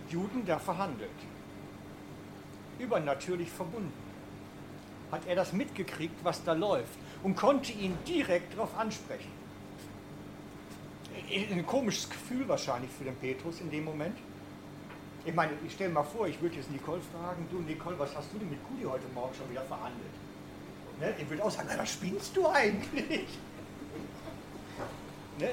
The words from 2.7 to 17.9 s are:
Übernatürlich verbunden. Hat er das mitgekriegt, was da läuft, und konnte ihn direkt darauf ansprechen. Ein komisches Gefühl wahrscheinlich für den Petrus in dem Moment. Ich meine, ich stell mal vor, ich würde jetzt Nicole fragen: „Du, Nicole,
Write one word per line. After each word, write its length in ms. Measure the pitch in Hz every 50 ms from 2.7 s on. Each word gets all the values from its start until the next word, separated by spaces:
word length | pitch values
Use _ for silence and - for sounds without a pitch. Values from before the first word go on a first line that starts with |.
| - -
Übernatürlich 680 | 254 220 233 180 151 143 135 135 - 180 180 175 170 165
verbunden. 420 | - - 180 165 233 226 196 147 - - - - - - - - - - - - - - - - - - - - - - - -
Hat 140 | 156 160 -
er 100 | 185 175
das 180 | 190 180 - 170
mitgekriegt, 720 | 208 285 - - - 175 - - - 156 170 - - 165
was 200 | 175 160 - -
da 100 | 175 160
läuft, 400 | 160 208 208 180 127 113 - - - - - - - -
und 120 | 196 185
konnte 360 | - 202 247 285 262 - -
ihn 260 | 226 208 196 185 180 - -
direkt 460 | - 359 311 - - 175 175 - - -
darauf 240 | 208 220 - -
ansprechen. 540 | 196 226 214 - - - - 110 98 - - - - - - - - - - - - - - - - - - - - - - - - - - - - - - - - - - - - - - - 190 - -
Ein 340 | - 196 208 208 196 175 165
komisches 440 | - - 277 254 196 165 - - -
Gefühl 380 | - - - - 247 254 269
wahrscheinlich 440 | 196 147 131 - 143 123 123 131 127
für 140 | - - 135
den 100 | 131 123
Petrus 460 | 113 131 131 131 - - 170 165 -
in 100 | 185 151
dem 140 | 147 151 156
Moment. 320 | 156 156 147 151 185 247 - - - - - - - - - - - - - - - - - - - - - -
Ich 80 | 170 165
meine, 200 | 170 160 156 147 147 165
ich 80 | - -
stell 160 | - 196 180
mal 140 | 160 147 143
vor, 240 | - - 233 208
ich 120 | 165 135 -
würde 160 | 160 170 160
jetzt 160 | 147 127 -
Nicole 300 | 139 143 - 151 165 180 - -
fragen: 360 | 170 165 175 180 180 170 165 -
„Du, 80 | 180 185
Nicole, 380 | 165 151 156 147 - 170